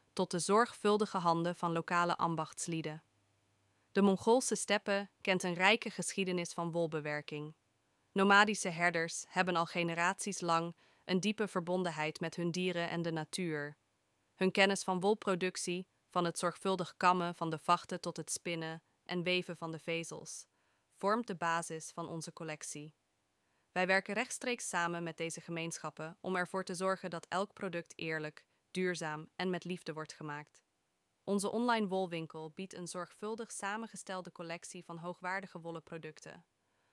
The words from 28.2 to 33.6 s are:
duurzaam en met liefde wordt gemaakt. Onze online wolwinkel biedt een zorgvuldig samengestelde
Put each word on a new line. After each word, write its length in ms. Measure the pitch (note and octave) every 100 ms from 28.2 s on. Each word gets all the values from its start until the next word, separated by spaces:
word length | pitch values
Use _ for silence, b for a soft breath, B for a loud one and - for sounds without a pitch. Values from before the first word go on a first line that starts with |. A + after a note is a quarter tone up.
| D3+ - _ _ _
duurzaam 580 | F#3 F3+ E3 D#3+ D3+ D#3+ -
en 140 | F#3
met 140 | F3
liefde 300 | F3 F3+ -
wordt 200 | D#3 D#3
gemaakt. 500 | - D3+ D3 D3 - _ _ _ _ _ _
Onze 280 | - G3+ G3
online 360 | A3+ A#3+ A3+ G3+
wolwinkel 640 | F#3+ F#3 E3 D#3+ D#3+ D#3+
biedt 220 | D#3 F#3+
een 140 | - E3+
zorgvuldig 640 | F3+ E3+ - G#3 A3+ A3+
samengestelde 800 | -